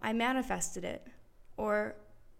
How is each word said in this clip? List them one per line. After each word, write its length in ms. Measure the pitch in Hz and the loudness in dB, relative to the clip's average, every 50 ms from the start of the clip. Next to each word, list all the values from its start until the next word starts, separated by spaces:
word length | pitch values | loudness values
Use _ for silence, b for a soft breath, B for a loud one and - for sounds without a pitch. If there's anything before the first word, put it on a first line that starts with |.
| - | -2
I 100 | 220 220 | 0 2
manifested 720 | 226 226 247 262 262 247 254 190 180 - - - 185 175 | 4 4 4 4 2 2 2 0 0 0 -2 -2 -4 -4
it." 220 | 180 - - - - - - - - - - - - - - | -4 -4 -6 -8 -12 -18 -20 -20 -20 -20 -20 -20 -14 -6 -2
Or, 380 | - 107 107 107 107 107 - - - - - - - - - - | 2 4 4 4 2 2 -2 -8 -14 -18 -20 -20 -20 -20 -20 -20